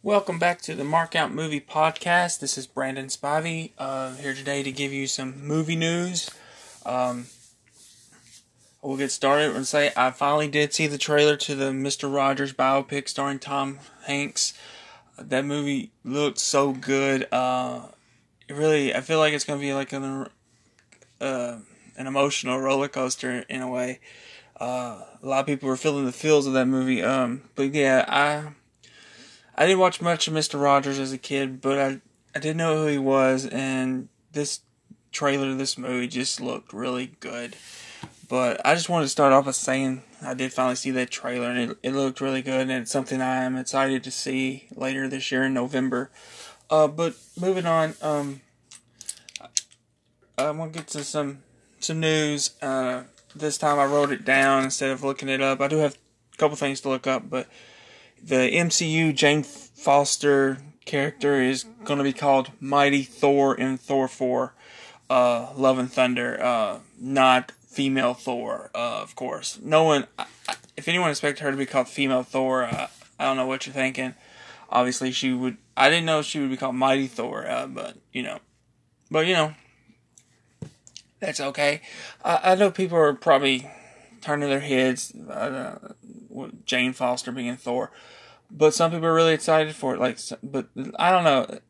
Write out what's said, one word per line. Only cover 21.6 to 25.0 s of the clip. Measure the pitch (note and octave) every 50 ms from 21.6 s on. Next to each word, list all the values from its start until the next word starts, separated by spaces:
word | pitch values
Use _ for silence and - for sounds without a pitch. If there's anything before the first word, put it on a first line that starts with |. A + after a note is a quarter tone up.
| G#2 _ - _ _ - _
an | - C3
emotional | C3+ C3+ C#3 C#3 C#3+ C#3+ - - C3 B2+ C3
roller | C3+ C3+ C#3 C#3 C#3+ C#3
coaster | - C3+ C3 C3 B2+ - - B2+ B2 B2 - -
in | - C3
a | B2+ B2+
way. | B2+ B2 B2+ B2+ B2+ - _ - - - - - - - - _ _ -
Uh, | - B2 B2+ B2+ B2 A#2+ A2 F#2